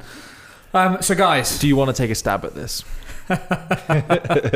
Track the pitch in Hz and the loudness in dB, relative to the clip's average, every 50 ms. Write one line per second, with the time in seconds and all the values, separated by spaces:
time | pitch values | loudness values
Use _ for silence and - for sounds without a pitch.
0 | - - - - - - - - - - - - - - - 190 185 190 180 190 | -8 -14 -18 -20 -20 -20 -20 -20 -20 -20 -20 -20 -12 0 2 4 4 4 2 0
1 | - - 196 170 196 180 160 135 120 - - - - 147 139 135 139 131 120 - | 0 0 2 4 4 4 4 2 2 0 -2 0 2 4 4 4 4 2 2 0
2 | 131 113 110 - - 117 98 98 - 78 - 73 73 - - - - - - - | 0 0 0 -2 0 0 0 0 -2 -6 -8 -10 -8 -8 -8 -8 -8 -8 -10 -10
3 | - - - - - - 185 - - - 180 156 - - 180 - - - 165 151 | -10 -12 -14 -12 -4 -4 -4 -4 -2 -2 -4 -4 -2 -4 -4 -4 0 0 0 0
4 | 143 - 175 175 - - 170 147 - - - | 2 2 0 0 0 0 0 0 2 0 -2